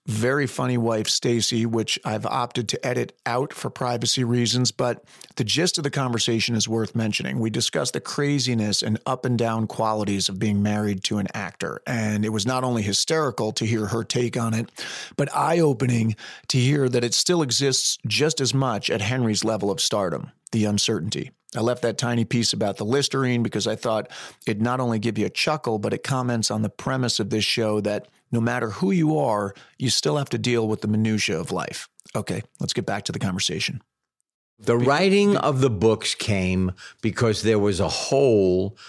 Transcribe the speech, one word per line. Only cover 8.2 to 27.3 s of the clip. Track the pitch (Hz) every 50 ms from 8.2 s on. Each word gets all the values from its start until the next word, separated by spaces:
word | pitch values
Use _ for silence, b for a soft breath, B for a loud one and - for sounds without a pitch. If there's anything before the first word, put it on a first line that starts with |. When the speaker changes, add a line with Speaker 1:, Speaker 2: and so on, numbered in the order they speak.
| 143 143 143 139 120 127 120 113 104 107 101 -
Speaker 1:
and | - 110 107 - -
up | 131 131 - -
and | 127 123 113
down | 117 113 113 113 110
qualities | 101 - - 110 110 110 107 104 104 101 98 92 -
of | 95 92
being | 110 107 101 101
married | 101 104 107 107 107 101 101 95 -
to | - 107 104
an | 95 - -
actor, | 110 98 85 - - 90 80 53 - -
and | - 127 113 110 107 107 104 107
it | 110
was | 110 107 95
not | 123 127 127
only | 131 127 120 113
hysterical | 98 101 98 - - - 160 160 151 131 - - 110 110
to | - - 117
hear | 107 113 107 107
her | 98 123 117 113
take | - - 127 123 120 -
on | 123 117 113 113
it, | 113 113 - - B B B B B B B B
but | B 143 143 -
eye-opening | 147 143 151 170 175 160 147 131 110 135 123 120 113 113 113 107 B B B B B B B
to | - 131
hear | 123 131 147 143 135 123
that | 123 123
it | 120 120 -
still | - - - 180 170
exists | 151 123 - 127 139 135 127 - - - - - -
just | 113 104 120 147 156 - -
as | 135 117 127
much | 135 135 127 110 101 - -
at | - 110
Henry's | 101 107 131 131 120 110 107 98
level | - 110 110 98 104 101
of | 95 -
stardom, | - - 113 104 95 87 78 64 - - - _ - -
the | - 113 107
uncertainty. | 104 104 101 - - 110 85 80 107 - 67 - - - _ _ - -
I | 113
left | 110 120 120 -
that | - 117 107 -
tiny | 123 120 120 117 110
piece | - - 120 110 -
about | - 104 110 101 98
the | - 107
Listerine | 107 131 143 135 - - 135 131 123 123 120
because | 113 104 - 107 92
I | 110 110
thought | - - 117 110 107 104 - B B B B B B B
it'd | 113 107 104
not | 113 123 123 131
only | 127 120 113 110
give | 113 117 104 104
you | 101
a | 92
chuckle, | - - - 160 156 151 - 123 110 104
but | 101 101
it | 101 - -
comments | - 139 131 123 123 120 113 107 -
on | 110 107
the | 107 104
premise | - - - 135 131 131 127 117 - -
of | 104 98